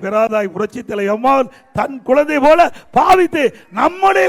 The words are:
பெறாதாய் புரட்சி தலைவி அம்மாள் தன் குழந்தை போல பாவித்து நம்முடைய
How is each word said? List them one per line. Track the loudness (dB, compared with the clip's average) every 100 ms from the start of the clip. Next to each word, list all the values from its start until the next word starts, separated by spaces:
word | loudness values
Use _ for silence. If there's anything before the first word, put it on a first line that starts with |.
பெறாதாய் | -4 -2 0 -2 -4 -6
புரட்சி | -8 -8
தலைவி | -10 -6 -4 -2
அம்மாள் | 0 0 -2 -8 _ -6
தன் | -6 -8 0
குழந்தை | 0 2 2 4
போல | 4 2 -2 -4 0
பாவித்து | 4 4 2 0 -4 -4 _ -4
நம்முடைய | -4 0 0 2